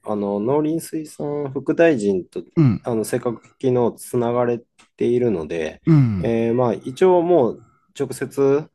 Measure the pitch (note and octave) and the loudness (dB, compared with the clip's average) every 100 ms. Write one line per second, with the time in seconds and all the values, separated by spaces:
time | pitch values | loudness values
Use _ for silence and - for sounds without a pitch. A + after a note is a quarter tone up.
0 | - G#2 G2+ G2+ A2 D3 D3+ E3 - D#3+ | -6 -4 -2 -2 0 0 -2 -4 -6 -10
1 | D3+ - D3 D3 C#3+ C#3 C3 D#3 E3+ C3+ | -12 -10 -8 -6 -6 -6 -4 2 4 4
2 | G2+ F#2+ E2+ - - - C#3+ G2 - A2 | 0 -2 -4 -14 -6 2 4 4 -2 -4
3 | G#2 B2+ B2 A2 _ _ C3 B2 A#2 - | -2 -4 -4 -8 _ _ 0 2 0 -2
4 | - B2 A#2 A#2+ A#2+ A#2+ _ _ _ _ | -6 -4 -2 0 -2 -2 _ _ _ _
5 | A#2+ A#2+ A#2+ F#2 D2+ E2 D#2 - - D#3 | 0 0 0 -2 -4 -6 -6 -4 2 4
6 | B2 G2 A#2 A#2 A#2 A#2+ B2 F#2+ - C3 | 4 0 -2 0 0 0 0 -2 -8 0
7 | F#3 F3+ E3+ E3+ A#2 D#2+ _ _ _ - | 4 4 4 2 2 -2 _ _ _ -8
8 | C3+ C3 C3 C#3 C#3 C#3+ D#3+ | -8 -6 -8 0 2 2 -2